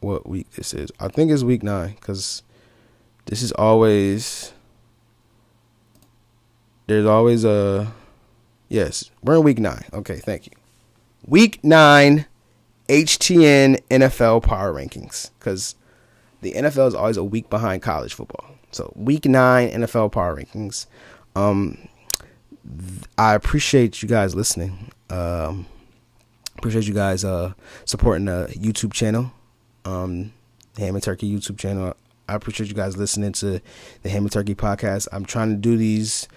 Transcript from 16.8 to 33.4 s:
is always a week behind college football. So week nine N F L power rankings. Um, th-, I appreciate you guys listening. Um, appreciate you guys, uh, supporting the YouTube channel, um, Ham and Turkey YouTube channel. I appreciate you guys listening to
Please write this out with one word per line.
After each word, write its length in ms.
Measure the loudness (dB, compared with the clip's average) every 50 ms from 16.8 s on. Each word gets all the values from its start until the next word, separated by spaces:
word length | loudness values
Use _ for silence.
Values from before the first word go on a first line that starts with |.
| 2
is 80 | 2 2
always 220 | 0 -2 -2 -2
a 80 | -2 -4
week 240 | -4 -6 -6 -6 -4
behind 340 | -4 -4 -2 -2 -4 -4 -4
college 320 | -4 -4 -4 -6 -8 -12
football. 360 | -14 -16 -16 -16 -18 -18 -20 -20 _ _ _
So 220 | -14 -12 -12 -12 -12
week 300 | -6 -2 -2 0 0 2
nine 440 | 2 4 4 6 6 4 4 2 0
N 120 | -2 -4 -4
F 140 | -2 -2
L 140 | 0 -2 0
power 260 | 0 -2 -4 -4 -4
rankings. 500 | -8 -12 -14 -12 -12 -12 -10 -10 -12 -14 -16 _ -20 -20 -20 -20 -20 _ _ -4
Um, 540 | -2 0 0 0 0 -2 -4 -6 -12 -18 -20 _ _ _ -8 -8 -8 -10 -12 _ _ _ _ -20 -20 -20
th-, 420 | -18 -16 -16 -14 -14 -14 -16 -16 -8 _ 2
I 160 | 4 4 4
appreciate 680 | 2 2 0 -2 -2 0 2 4 4 4 2 0 -4 -6
you 60 | -2
guys 280 | 0 0 0 0 -2
listening. 560 | -2 -4 -4 -4 -4 -6 -8 -10 -12 -16 -20 -20 _ _ -10
Um, 580 | -8 -6 -6 -6 -4 -6 -6 -6 -8 -10 -12 -14 -18 -20 _ _ _ _ _ _ _ _ _ _ _ _ -20 -20 _ -10
appreciate 280 | -6 -4 -2 -2 -2
you 80 | -2 -2
guys, 300 | -2 -2 -2 -2 -2 -4
uh, 300 | -4 -4 -4 -4 -6 -8 _ -20 -20 -20 -16 -10
supporting 400 | -8 -4 0 0 2 2 2 0
the 260 | -2 -2 -4 -6 -8 -8
YouTube 380 | -6 -4 -4 -4 -4 -4 -6 -4
channel, 400 | -4 -2 -2 -2 -2 -4 -6 -10 _ _ _ _ _ _ _ _ _ -12
um, 480 | -10 -8 -6 -6 -6 -6 -8 -10 -12 -14 _ _ _ _ _ _ _ _ -8
Ham 160 | -6 -6 -6
and 80 | -4 -4
Turkey 300 | -6 -6 -6 -6 -6 -6
YouTube 260 | -6 -8 -10 -12 -8
channel. 380 | -8 -6 -6 -6 -6 -8 -8 _ _ _ _ _ _ -8
I 60 | -8
appreciate 340 | -8 -8 -8 -8 -8 -8 -8
you 60 | -6
guys 220 | -6 -6 -6 -6
listening 360 | -6 -6 -4 -4 -4 -4 -6 -6
to 280 | -6